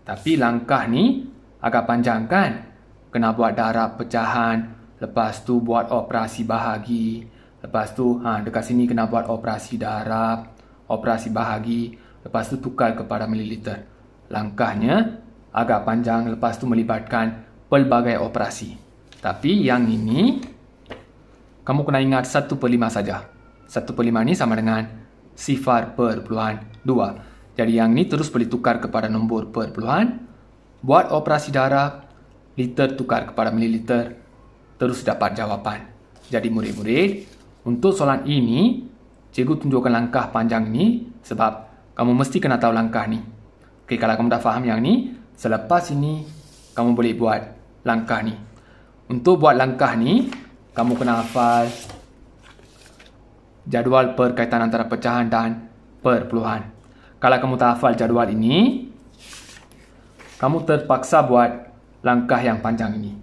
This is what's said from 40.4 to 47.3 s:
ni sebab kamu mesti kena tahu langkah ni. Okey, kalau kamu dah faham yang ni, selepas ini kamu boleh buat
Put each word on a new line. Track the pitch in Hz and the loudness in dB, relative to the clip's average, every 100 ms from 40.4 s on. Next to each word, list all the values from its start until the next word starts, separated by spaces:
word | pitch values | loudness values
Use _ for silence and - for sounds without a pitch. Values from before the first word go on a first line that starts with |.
| 113 113 110 | 0 0 -2
ni | 113 202 240 - - | 2 2 2 -4 -18
sebab | - 113 113 - - - - - | -12 0 0 -2 -16 -20 -20 -2
kamu | 120 | 2
mesti | 123 135 127 | 2 2 0
kena | 139 123 | 0 2
tahu | 120 113 | 2 2
langkah | 113 113 107 | 0 -2 -4
ni. | 110 - - - - - - - | -6 -8 -18 -20 -20 -20 -20 -6
Okey, | 120 | -2
kalau | 113 113 | 0 2
kamu | 117 | 2
dah | 117 | 2
faham | 117 113 123 | 0 0 0
yang | 110 | 0
ni, | 123 247 - - - - | 2 2 0 -10 -18 -8
selepas | 117 110 - 175 175 | -2 -2 2 0 0
ini | 147 143 156 151 - - - - - | -2 -2 -4 -10 -18 -20 -20 -14 -2
kamu | 120 | 2
boleh | 120 117 110 | 2 2 2
buat | 113 | 0